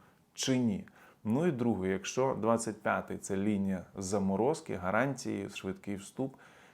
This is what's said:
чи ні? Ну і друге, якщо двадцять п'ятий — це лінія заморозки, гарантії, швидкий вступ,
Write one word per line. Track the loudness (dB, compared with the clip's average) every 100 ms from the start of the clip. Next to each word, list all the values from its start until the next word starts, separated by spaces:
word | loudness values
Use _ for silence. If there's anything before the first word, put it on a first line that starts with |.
| -16 _ _
чи | -6 0 2
ні? | 2 0 -6 -18 -20 -10
Ну | -2 2 2
і |
друге, | 2 2 2 2
якщо | 0 -2 0 2 2
двадцять | 2 2 2 -4
п'ятий — | 0 0 -2 -8
це | -4 0
лінія | 2 2 0 -2 -6 -8
заморозки, | -2 0 2 2 2 0 -4 -4
гарантії, | 0 2 2 -2 -4 -4 -4
швидкий | -6 -6 -6 -6 -8
вступ, | -8 -6 -6 -6 -20 -20 -20